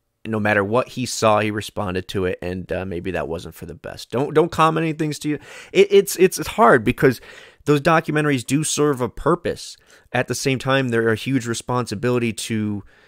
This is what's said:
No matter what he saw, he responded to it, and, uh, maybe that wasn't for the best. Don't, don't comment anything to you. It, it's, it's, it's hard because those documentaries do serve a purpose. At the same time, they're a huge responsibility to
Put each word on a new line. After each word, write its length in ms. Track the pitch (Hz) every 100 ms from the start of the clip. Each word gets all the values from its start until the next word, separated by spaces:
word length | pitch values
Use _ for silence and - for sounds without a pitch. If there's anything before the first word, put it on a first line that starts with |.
| _ _ 110
No 140 | 110
matter 240 | 104 104
what 240 | 98 117 -
he 160 | -
saw, 360 | 120 - 113 104
he 100 | 107
responded 580 | 104 - - 101 92 -
to 160 | 104
it, 140 | 90 87
and, 300 | 87 92 87
uh, 140 | 90 95
maybe 240 | 87 98
that 180 | 85 71
wasn't 260 | 85 85
for 120 | - 85
the 80 |
best. 360 | 78 - - -
Don't, 220 | 117 139
don't 180 | 151 170
comment 340 | - 160 160
anything 260 | 160 156 156
to 160 | 143 151
you. 100 | 147 - - -
It, 180 | 170 202
it's, 260 | 202 196 -
it's, 220 | 180 -
it's 100 | -
hard 340 | - 226 143
because 380 | 110 - 135 120 - - - _ -
those 160 | 147
documentaries 640 | 156 165 - 151 151 135 -
do 180 | 139
serve 380 | 151 - 147 131
a 60 | 120
purpose. 640 | - - 175 101 71 - - _ - _
At 160 | 123 127
the 60 |
same 240 | 127 139 131
time, 300 | 135 135 127
they're 220 | 117 113
a 40 |
huge 320 | 110 - 135 117
responsibility 840 | 113 - 123 117 101 123 123 117
to 520 | 104 - 110 104 104 - _